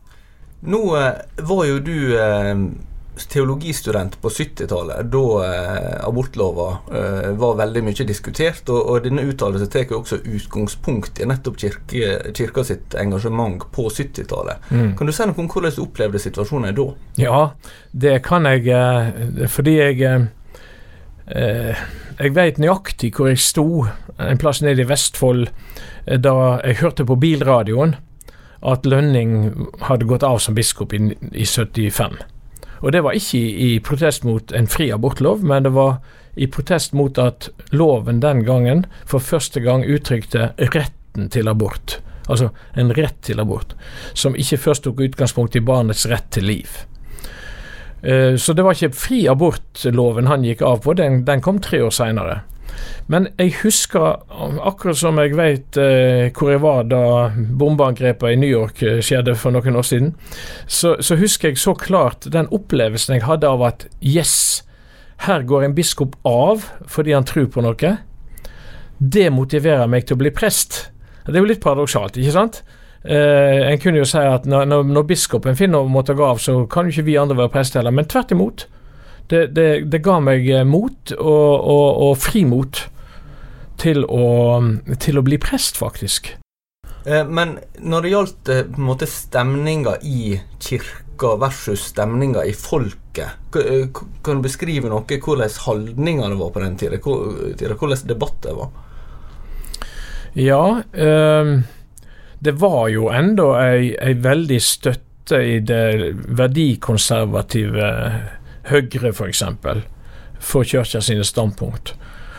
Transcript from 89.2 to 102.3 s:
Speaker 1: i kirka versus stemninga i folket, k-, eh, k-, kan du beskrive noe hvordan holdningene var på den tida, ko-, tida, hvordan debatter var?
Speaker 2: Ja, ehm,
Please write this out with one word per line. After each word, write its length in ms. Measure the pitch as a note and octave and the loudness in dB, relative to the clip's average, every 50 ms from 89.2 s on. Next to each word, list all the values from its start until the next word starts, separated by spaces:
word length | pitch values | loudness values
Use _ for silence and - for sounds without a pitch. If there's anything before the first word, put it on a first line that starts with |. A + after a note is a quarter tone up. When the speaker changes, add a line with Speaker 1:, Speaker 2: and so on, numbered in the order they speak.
| - - - B2 B2 C3 C3+ C#3+ D3 D#3 D#3 D3+ C3 A2 F#2 - | -8 -2 -2 0 0 0 0 0 0 -2 -2 0 0 -2 -2 -4
Speaker 1:
i 340 | - D3 C3 B2 A2+ G#2 G2 F#2+ - - - - | -4 -4 -4 -2 -2 -2 -4 -4 -6 -10 -14 -12
kirka 800 | - - B2+ A2+ - - - - - - - - C3 A#2 G#2+ - | -8 -6 -6 -6 -6 -8 -14 -14 -16 -14 -6 -2 0 0 2 0
versus 480 | C3 C3+ B2+ - - A2 G2+ F#2+ - | 0 -2 -4 -6 -6 -4 -4 -4 -6
stemninga 560 | - - A2 G#2 A2 A#2 B2+ C#3 C3+ A#2+ - D2+ | -6 -4 -4 -2 0 0 0 0 0 0 0 -2
i 100 | G2+ G2+ | -2 -4
folket, 840 | - - - E3+ D3 A#2+ G2+ - - - - - D#2+ C#2+ - - - - - | -6 -6 -4 -2 -2 -2 -4 -8 -12 -16 -14 -10 -10 -10 -10 -12 -14 -10 -4
k-, 120 | - D#3+ | -2 -2
eh, 240 | - A#2+ C3 C3+ C3 C3 | 0 0 0 0 -2 -2
k-, 200 | C3 - - - - - | -6 -12 -14 -14 -14 -8
kan 200 | - D3+ C#3+ C3+ | -4 -2 -2 -2
du 80 | B2+ | -2
beskrive 440 | C3 - - C#3 E3 D#3 C#3 A#2+ A2+ | -4 -6 -6 -6 -4 -4 -2 -2 -2
noe 160 | G#2+ G#2+ G#2+ | -4 -4 -4
hvordan 480 | - C#3+ - - D3+ D3+ B2+ A2 G#2 - - | -4 -6 -4 -2 -2 -2 0 -2 -2 -4 -6
holdningene 800 | - C3 A2 G#2+ G#2+ A#2 A2+ C3 D3+ E3+ D#3+ C#3 A2 G2+ G2+ F#2+ | -4 -4 -4 -4 -4 -6 -4 -4 -2 -2 -2 -2 -2 -2 -2 -4
var 120 | E2 F2 | -4 -4
på 120 | - G2+ | -4 -4
den 160 | F#2+ F#2 F#2 F#2+ | -4 -4 -4 -4
tida, 200 | - - F#2+ F#2 | -4 -4 -4 -4
ko-, 220 | - C#3+ C3+ - F#2+ G#2+ F#2+ - - F#2+ | -4 -2 -2 -2 -4 -6 -6 -6 -8 -8
tida, 260 | - - - - G#2+ | -6 -6 -6 -6 -4
hvordan 320 | - D#3 C#3+ C3 C3 - | -4 -2 -2 -2 -2 -4
debatter 520 | - A#2 G#2+ G#2+ - - - - A#2 A2 A2+ | -6 -4 -4 -4 -4 -4 -4 -6 -6 -8 -8
var? 160 | B2+ C3 - - - - - - - - - - - - - - - - - - - - - - - - - - - - - - - - | -8 -10 -12 -14 -18 -18 -16 -16 -16 -16 -16 -16 -16 -16 -16 -14 -14 -12 -10 -10 -10 -10 -10 -12 -12 -12 -12 -12 -12 -10 -10 -10 -10 -6
Speaker 2:
Ja, 520 | - D3 C3 C3+ C3+ C#3+ E3 G3+ A#3 A#3 - - | -2 0 2 4 4 4 4 2 2 0 -4 -6
ehm, 720 | - - D#3 D3+ D3+ D#3 D#3 D3+ D3+ D3+ D3+ D3 C#3+ C3 A#2 - - - - - - - - - - - - - | -4 0 2 4 4 6 6 6 4 4 4 4 2 2 0 -2 -6 -18 -20 -20 -20 -20 -20 -20 -20 -20 -20 -20